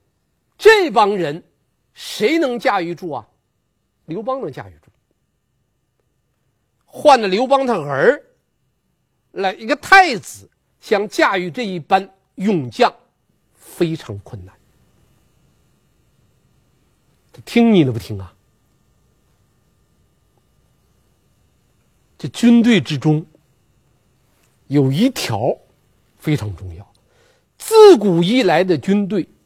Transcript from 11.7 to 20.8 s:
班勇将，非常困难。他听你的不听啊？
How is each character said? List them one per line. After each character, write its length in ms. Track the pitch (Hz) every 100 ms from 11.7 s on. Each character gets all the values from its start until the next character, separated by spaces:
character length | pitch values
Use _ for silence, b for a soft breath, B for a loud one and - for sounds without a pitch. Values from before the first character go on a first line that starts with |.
| 180
班 340 | 143 190 196 _ _
勇 340 | - 196 185 127
将， 240 | - 233 - _ _ _ _ _
非 400 | _ - - 175
常 240 | 160 - 98
困 260 | - 107
难。 80 | 92 _ _ _ _ _ _ _ _ _ _ _ _ _ _ _ _ _ _ _ _ _ _ _ _ _ _ _ _
他 80 | -
听 280 | - 240 233
你 120 | 208
的 80 | 139
不 60 | 110
听 200 | - 104
啊？ 160 | 92 _ _ _ _ _ _ _ _ _ _ _ _ _ _ _ _ _ _ _ _ _ _ _ _ _